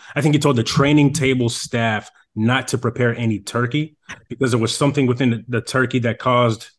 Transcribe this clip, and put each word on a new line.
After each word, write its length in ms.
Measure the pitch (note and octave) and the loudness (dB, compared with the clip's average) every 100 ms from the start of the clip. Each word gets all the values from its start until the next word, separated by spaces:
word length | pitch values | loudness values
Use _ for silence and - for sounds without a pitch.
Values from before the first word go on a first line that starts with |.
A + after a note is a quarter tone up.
| - | -8
I 60 | D3 | -2
think 160 | D3 D3 | 0 2
he 20 | |
told 160 | C#3+ | 2
the 80 | A#2+ | 2
training 500 | A2+ - C#3+ D3+ C#3+ | 0 2 4 6 4
table 360 | D3 C3 B2+ A#2 | 2 0 2 0
staff 600 | - - A#2+ A2+ G#2 - _ _ A2 | -2 -6 -2 -2 -2 -6 _ _ -2
not 320 | A2+ B2+ B2 | 0 0 0
to 100 | A#2+ | -4
prepare 380 | A#2+ A#2 B2 A#2 | -4 0 -2 0
any 240 | A#2 G#2 | -2 -4
turkey 560 | - A#2+ A#2+ D3+ D#3 - - - _ | -4 -4 -2 -4 -6 -10 -20 -20 _
because 240 | - C3 | -4 0
there 80 | A#2 | 0
was 160 | A2+ - | 0 0
something 320 | C#3+ C#3+ B2+ | 0 2 0
within 220 | B2 C3 | 2 0
the, 140 | A2+ - | 0 -4
the 120 | A#2+ | -6
turkey 380 | - C3 B2 B2+ | -4 -2 0 0
that 200 | A#2+ G#2 | -2 -2
caused, 500 | B2+ B2 A#2+ A2 - | 0 2 2 0 -8